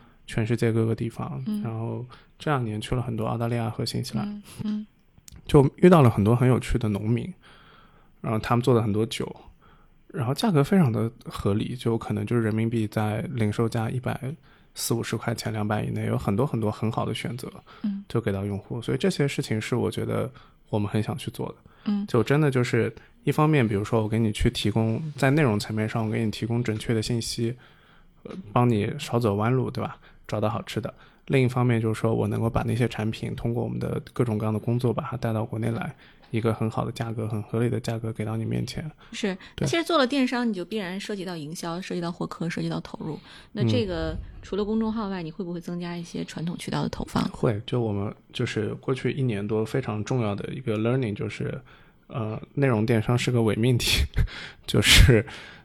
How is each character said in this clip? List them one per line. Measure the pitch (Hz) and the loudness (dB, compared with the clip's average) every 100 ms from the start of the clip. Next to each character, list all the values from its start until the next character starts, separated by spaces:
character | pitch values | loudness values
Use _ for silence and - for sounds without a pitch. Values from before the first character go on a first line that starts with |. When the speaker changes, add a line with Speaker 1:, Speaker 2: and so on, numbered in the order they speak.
| - _ - | -20 _ -6
Speaker 1:
全 | - 110 | -2 0
世 | 117 | 2
界 | 117 | 2
各 | 113 | 2
个 | 113 110 | 2 0
地 | 117 | -4
方。 | 117 120 135 131 | -6 -8 -6 -4
Speaker 2:
嗯。 | 107 | -4
Speaker 1:
然 | 113 | -4
后 | 113 117 113 123 - - - | -4 -6 -6 -10 -16 -20 -8
这 | - | -2
两 | 139 113 | 0 0
年 | 107 | -4
去 | - 127 | -2 -2
了 | |
很 | 120 113 | -2 -2
多 | 117 | -2
澳 | 117 | -2
大 | 117 | -2
利 | 120 | -2
亚 | 113 | -2
和 | - - | -4 -4
新 | 120 | -4
西 | 120 - | -4 -4
兰。 | 208 | -4
Speaker 2:
嗯， | 208 - - | -8 -14 -8
嗯。 | 214 214 214 _ _ - - - - | -4 -4 -6 _ _ -20 -20 -18 4
Speaker 1:
就 | 151 131 - | 6 6 6
遇 | 180 | 8
到 | 160 | 10
了 | 123 | 8
很 | 107 | 6
多 | 101 120 | 4 4
很 | 127 | 4
有 | 110 | 4
趣 | - 117 | 2 0
的 | 110 | 0
农 | 101 107 | -2 0
民， | 120 147 - - - - - - - _ - | 0 -2 -10 -18 -20 -20 -20 -20 -20 _ -10
然 | - | -4
后 | 110 | -2
他 | - 120 | 0 2
们 | |
做 | 120 | 4
的 | 117 | 4
很 | 107 | 4
多 | 104 113 | 0 0
酒， | - - - - - - - _ _ _ | -2 -8 -10 -20 -20 -20 -20 _ _ _
然 | - 120 | -4 -2
后 | |
价 | 139 233 | 0 4
格 | 156 | 4
非 | 143 196 | 6 6
常 | 143 | 6
的 | 110 113 - - | 4 -2 -4 -14
合 | - - | -2 0
理， | 101 123 127 | 2 0 -2
就 | 117 113 | -2 -2
可 | - | -2
能 | 104 104 | -4 0
就 | 120 | 0
是 | |
人 | 110 | 2
民 | 107 113 | 0 0
币 | 117 107 | 0 0
在 | - 107 110 - | 0 0 -2 -4
零 | 127 107 | 0 0
售 | 107 113 | 2 0
价 | 117 113 | 0 -2
一 | 127 | -2
百 | 117 110 127 160 - - - | -4 -4 -6 -10 -16 -20 -20
四 | - - | -8 -2
五 | 117 | -2
十 | 113 113 | -2 -4
块 | - | -4
钱， | 117 113 | -4 -4
两 | 110 104 | -4 -2
百 | 107 | 0
以 | 117 | -2
内， | 110 110 | -2 -2
有 | 117 | -2
很 | - 101 | 0 0
多 | 143 | 0
很 | 117 | 0
多 | 104 | -2
很 | - 110 | -2 -2
好 | 117 110 | -2 -4
的 | |
选 | 113 120 120 | -4 -6 -8
择， | - - - - | -12 -16 -20 -8
Speaker 2:
嗯。 | 214 196 - | -6 -6 -4
Speaker 1:
就 | 117 | -2
给 | 107 | 0
到 | 98 | -2
用 | 101 98 | -2 -6
户。 | - 123 | -6 -8
所 | - | -4
以 | - | 0
这 | - | 0
些 | - 143 | 0 0
事 | - | -2
情 | 139 110 | -2 -2
是 | - 120 | -2 0
我 | 101 | 0
觉 | 110 110 | -2 -2
得 | 113 127 - - _ - | -2 -4 -8 -20 _ -4
我 | 107 | -2
们 | 104 | 0
很 | - | 0
想 | - - | -2 -4
去 | - | -8
做 | - - | -8 -10
的。 | - - - - | -10 -20 -10 -4
Speaker 2:
嗯。 | 208 208 | -2 0
Speaker 1:
就 | 120 | 2
真 | 110 143 | 4 4
的 | 151 | 4
就 | 131 | 2
是 | 120 120 110 - - _ | 2 2 0 -4 -20 _
一 | - | -2
方 | 143 151 | 4 4
面， | 151 110 | 6 4
比 | 101 | 2
如 | |
说 | 107 113 | 2 2
我 | 107 | 2
给 | 113 | 2
你 | 110 | 2
去 | 104 120 | 4 2
提 | - 104 | 2 0
供， | 113 113 113 156 143 | 2 2 0 -4 0
在 | 135 | 4
内 | 143 | 4
容 | 139 104 | 4 2
层 | - 107 | 0 -4
面 | 107 | -2
上 | 120 110 | -2 -2
我 | |
给 | 117 113 | 0 -2
你 | |
提 | - 113 | -2 -2
供 | 117 | -2
准 | 120 107 | 0 -4
确 | - | 0
的 | 113 | 0
信 | 107 120 | 0 -2
息， | - - 113 123 - - _ - - _ | -2 -4 -4 -4 -14 -20 _ -20 -20 _
呃， | - - 104 | -16 -16 -2
帮 | 110 123 | 2 4
你 | 110 107 143 | 4 0 -4
少 | - 117 | -2 0
走 | 117 101 | 2 2
弯 | 110 | 2
路， | 127 113 | 2 0
对 | - | -4
吧？ | 107 - - - - | -6 -8 -20 -20 -8
找 | 107 | -2
到 | 107 | -2
好 | 113 | -2
吃 | - - | -6 -6
的。 | - - - _ - | -6 -10 -20 _ 0
另 | 139 | 2
一 | 127 | 4
方 | 123 123 | 4 2
面 | 113 | 2
就 | 113 | 2
是 | 107 | 0
说 | 113 | 0
我 | 117 107 | 2 0
能 | 110 | 0
够 | 113 | 0
把 | 117 | 0
那 | 117 120 | 0 0
些 | 117 | 0
产 | - 107 | 0 -4
品 | 107 120 113 | -4 -6 -4
通 | 120 | -4
过 | 117 | -2
我 | 113 | -4
们 | 123 | -4
的 | 120 - - | -4 -6 -6
各 | - | -2
种 | 120 107 | 0 0
各 | 110 | 0
样 | |
的 | 107 | -2
工 | - 120 | 0 0
作 | 120 | 0
把 | 107 | 0
它 | 151 123 | -4 -4
带 | 117 | -2
到 | 110 | -2
国 | 113 113 | -2 -4
内 | 117 | -2
来， | 117 - - - - - | -4 -6 -10 -20 -20 -6
一 | 113 | -2
个 | 113 | 0
很 | 107 110 | 0 -2
好 | 120 120 | -2 -4
的 | |
价 | - 117 | -4 -6
格， | 113 110 | -4 -4
很 | 110 | -4
合 | 107 113 | -2 0
理 | 120 | 0
的 | 113 | 0
价 | 113 113 | -4 -4
格 | 113 | -6
给 | - | -6
到 | 107 110 | -4 -4
你 | 113 | -2
面 | 120 | -2
前。 | 120 - 156 - - | -4 -6 -10 -12 -16
Speaker 2:
是， | - 202 185 - - | -6 -4 -4 -10 -4
Speaker 1:
对。 | 139 | 0
Speaker 2:
其 | 339 | 0
实 | |
做 | 330 330 | 2 2
了 | 247 | 4
电 | 285 254 | 2 0
商， | 240 240 | 0 -2
你 | |
就 | 190 | -2
必 | 170 214 | -4 -4
然 | 180 190 | -4 -6
涉 | - 208 | -6 -6
及 | 180 | -6
到 | 170 | -8
营 | 147 170 | -8 -8
销， | 170 170 | -6 -6
涉 | 190 180 | -6 -4
及 | |
到 | 170 | -4
获 | 170 165 | -4 -8
客， | - 170 | -4 -4
涉 | 170 | -4
及 | 165 | -4
到 | 165 | -4
投 | - - | -8 -10
入。 | - - - - - | -10 -10 -12 -20 -12
那 | - - | 0 2
这 | 247 202 | 2 0
个 | 170 160 | -2 -4
Speaker 1:
嗯。 | 156 - - | -6 -10 -14
Speaker 2:
除 | - 196 | -8 -4
了 | |
公 | 208 220 | -2 0
众 | 220 | 0
号 | 220 196 | -2 -4
外， | 190 | -6
你 | 156 | -8
会 | 165 | -8
不 | 175 | -8
会 | 175 | -8
增 | 170 175 | -8 -8
加 | 175 175 | -6 -8
一 | |
些 | 170 - | -8 -8
传 | 170 - 165 | -8 -6 -6
统 | - | -6
渠 | - | -6
道 | 147 | -4
的 | 151 | -4
投 | - - | -4 -4
放？ | - - | -2 -2
Speaker 1:
会， | - 139 104 - | 0 0 0 -2
就 | 123 | -2
我 | 113 | 0
们， | 101 101 - _ | -2 -4 -8 _
就 | - 120 | -6 -4
是 | 113 107 117 | -2 -4 -4
过 | - | -4
去 | 131 127 | -2 -2
一 | 147 | 0
年 | 127 101 104 | 0 -2 -2
多 | 110 110 | -2 0
非 | 135 | -2
常 | 123 107 | -2 -4
重 | 101 131 | -2 0
要 | 107 101 | 0 -2
的 | - | -6
一 | 135 | -6
个 | 127 107 | -4 0
learning | 113 131 117 104 | 2 2 0 -2
就 | 110 | -6
是， | - 127 135 - - - _ - | -4 -6 -6 -12 -20 -20 _ -10
呃， | 135 107 107 - | -6 -6 -6 -6
内 | - 139 | 0 2
容 | 110 113 | 4 4
电 | 117 | 2
商 | 104 120 | 4 2
是 | - | 4
个 | 123 | 2
伪 | 113 104 | 4 4
命 | 120 123 | 4 4
题。 | - - - - - | 4 2 2 2 0
<laughs> | - - - - | -2 -16 -16 0
就 | 123 | 2
是， | - - - 113 - - - - | 8 10 10 8 4 -8 -18 -20